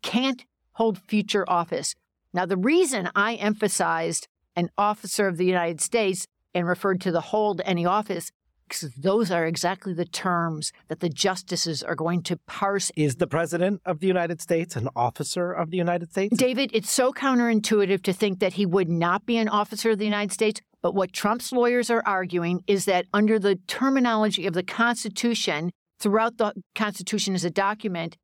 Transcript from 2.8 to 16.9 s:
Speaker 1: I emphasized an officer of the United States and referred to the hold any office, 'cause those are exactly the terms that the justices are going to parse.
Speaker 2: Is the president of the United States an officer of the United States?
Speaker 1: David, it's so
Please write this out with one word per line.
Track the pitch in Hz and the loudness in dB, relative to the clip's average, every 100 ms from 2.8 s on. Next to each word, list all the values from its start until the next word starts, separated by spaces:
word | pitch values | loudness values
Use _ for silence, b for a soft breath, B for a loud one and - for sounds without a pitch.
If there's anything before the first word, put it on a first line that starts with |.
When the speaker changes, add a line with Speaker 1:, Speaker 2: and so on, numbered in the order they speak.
| 339 247 175 - | 2 0 -2 0
Speaker 1:
I | 208 | 0
emphasized | 233 202 214 208 - 170 165 165 165 - _ _ - | 0 -2 0 -2 0 0 0 -2 -4 -8 _ _ -4
an | 175 - | -4 0
officer | 208 214 185 - 196 | 0 0 -6 -2 0
of | 165 | 2
the | 180 | 2
United | 185 170 160 | 2 0 -2
States | - 233 208 185 - _ _ | -2 0 0 -2 -6 _ _
and | 180 170 | -2 0
referred | 175 202 185 | 0 0 0
to | 180 | 0
the | 165 | -2
hold | - 214 208 180 - | 0 0 0 0 -2
any | 175 175 | 0 2
office, | 202 214 175 - _ _ _ _ | 0 -2 -6 -8 _ _ _ _
'cause | - 151 127 | -10 -10 -2
those | 160 208 208 | 2 2 2
are | 170 165 | 2 0
exactly | 165 175 190 196 | 0 -2 -2 -6
the | 170 175 | -4 -4
terms | - 190 175 170 156 151 b _ | -4 0 0 0 -4 -8 b _
that | 160 | -4
the | 175 | -4
justices | - 202 185 - 175 175 147 | 0 -2 -2 -6 -4 -2 -4
are | - 156 | -4 -4
going | 160 175 | -2 -2
to | 170 165 - | -2 -6 -6
parse. | - 196 196 - - | -4 -2 0 -2 0
Speaker 2:
Is | 151 123 | 0 0
the | - | -2
president | 156 170 170 180 202 | 0 0 0 0 -2
of | - 156 | -4 -2
the | 185 | 0
United | 185 170 170 | 0 -2 -6
States | - 170 175 127 | 0 0 0 -4
an | 107 117 | -4 0
officer | 120 - 147 - 175 | -2 0 -6 -2 -4
of | 175 160 | -2 -4
the | 180 | 0
United | 170 175 170 | 0 0 -2
States? | - 196 220 | -2 0 2
Speaker 1:
David, | 254 254 262 | 2 2 0
it's | 220 | 0
so | 214 | -2